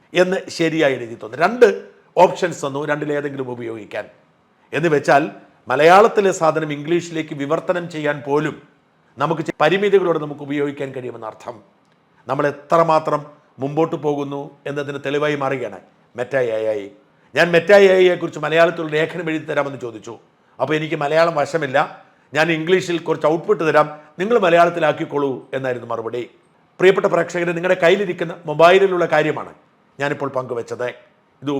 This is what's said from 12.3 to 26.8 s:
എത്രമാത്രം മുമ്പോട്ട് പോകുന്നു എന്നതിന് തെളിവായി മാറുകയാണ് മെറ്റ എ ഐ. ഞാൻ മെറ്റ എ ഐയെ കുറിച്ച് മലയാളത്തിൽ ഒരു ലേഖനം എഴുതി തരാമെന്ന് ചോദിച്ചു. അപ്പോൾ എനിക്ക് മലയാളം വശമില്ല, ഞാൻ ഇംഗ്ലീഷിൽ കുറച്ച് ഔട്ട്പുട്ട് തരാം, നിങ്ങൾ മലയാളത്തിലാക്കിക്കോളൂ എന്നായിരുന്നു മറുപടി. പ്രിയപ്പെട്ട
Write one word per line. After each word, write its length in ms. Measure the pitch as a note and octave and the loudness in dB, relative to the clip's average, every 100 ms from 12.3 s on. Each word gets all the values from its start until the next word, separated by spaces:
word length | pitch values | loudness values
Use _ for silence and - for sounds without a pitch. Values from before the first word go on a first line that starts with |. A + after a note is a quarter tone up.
| C#3 D3 | -2 -2
എത്രമാത്രം 680 | C#3 - E3+ D#3+ D#3 D3+ D3 D3 _ _ - | -4 0 2 4 2 0 -4 -6 _ _ -10
മുമ്പോട്ട് 360 | C#3 D3+ D#3+ D#3+ D3 | -6 -2 -2 -2 -4
പോകുന്നു 360 | C#3+ C#3 C#3+ D3+ _ - | -4 -6 -10 -12 _ -10
എന്നതിന് 300 | C#3+ C#3 C#3+ C#3 | -8 -8 -8 -4
തെളിവായി 320 | C#3+ D3+ D3 | -2 0 -2
മാറുകയാണ് 360 | C3+ C3+ A2 F#2 _ _ _ A2 | -2 -4 -8 -12 _ _ _ -10
മെറ്റ 140 | B2 C3+ A#2+ A2 | -4 -2 0 -2
എ 20 | A2 G#2+ | -2 -4
ഐ. 40 | G2+ - _ _ _ C#3 | -8 -18 _ _ _ 0
ഞാൻ 100 | E3+ E3+ | 4 2
മെറ്റ 160 | E3+ G3+ G3 | 6 8 8
എ 40 | F#3+ | 6
ഐയെ 180 | F#3 F3 | 4 2
കുറിച്ച് 200 | E3 D#3 D3+ | -4 -6 -2
മലയാളത്തിൽ 360 | E3 E3+ E3+ D#3 | 4 2 2 -4
ഒരു 60 | D3+ | -2
ലേഖനം 300 | D#3+ F3 E3 | -2 -4 -6
എഴുതി 140 | D#3 D3 | -6 -4
തരാമെന്ന് 300 | D3 C#3 C3 A#2+ | -4 -4 -6 -12
ചോദിച്ചു. 280 | A2 A#2+ G#2+ _ _ _ - | -12 -16 -18 _ _ _ -6
അപ്പോൾ 120 | C3+ D#3 | -4 -2
എനിക്ക് 180 | D#3 D#3+ | -4 -4
മലയാളം 320 | C#3+ D#3 E3+ D3+ | 0 2 2 0
വശമില്ല, 380 | C3+ E3 C#3 C3+ F#3 - _ _ _ C#3+ | -2 -2 0 -2 -2 -8 _ _ _ 0
ഞാൻ 120 | E3 D#3 | 0 0
ഇംഗ്ലീഷിൽ 400 | D#3+ F#3 - E3+ D#3+ | 0 0 0 -6 -4
കുറച്ച് 200 | D3+ D3+ | -2 0
ഔട്ട്പുട്ട് 300 | E3 D#3 F3+ D#3+ | -2 -2 0 2
തരാം, 180 | D3+ D3+ - - - | 2 2 -4 -18 -8
നിങ്ങൾ 180 | G3+ A#3+ F3+ | 0 2 4
മലയാളത്തിലാക്കിക്കോളൂ 840 | E3+ E3+ E3+ D3+ D3 D3 C#3+ C#3 B2 - C3+ | 4 4 2 -2 -2 -4 -4 -4 -6 -8 -6
എന്നായിരുന്നു 320 | C3 B2 A#2 | -4 -6 -8
മറുപടി. 300 | A2+ A2+ B2 A#2 _ _ _ _ | -8 -6 -8 -10 _ _ _ _
പ്രിയപ്പെട്ട 280 | - | 4